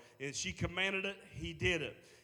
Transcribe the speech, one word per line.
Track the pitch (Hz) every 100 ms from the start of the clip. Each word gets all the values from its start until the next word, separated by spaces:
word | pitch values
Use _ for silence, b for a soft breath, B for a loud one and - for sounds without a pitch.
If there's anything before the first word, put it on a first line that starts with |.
| B B
and | 139 131
she | 185
commanded | - - 175 190 196 196
it, | 196 -
he | - 165
did | 160 180 170
it. | 127 - B B